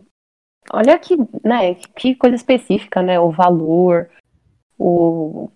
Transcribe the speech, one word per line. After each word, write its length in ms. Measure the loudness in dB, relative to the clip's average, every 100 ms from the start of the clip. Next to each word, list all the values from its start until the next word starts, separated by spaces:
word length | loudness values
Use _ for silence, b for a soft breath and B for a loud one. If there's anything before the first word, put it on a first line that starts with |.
| _ _ _ _ _ _ -8
olha 280 | 0 2 2
que, 180 | 0 -2 -2 -4
né, 320 | -2 0 -2
que 400 | -4 -12 -6 -4
coisa 220 | 0 0 0
específica, 640 | -2 -2 -2 -6 -4 -4
né, 180 | 0 2
o 120 | 0
valor, 800 | 2 2 2 0 2 2 0 -4 b _ _ _ _ _ -4
o, 680 | -2 0 0 -2 -8 -10 -16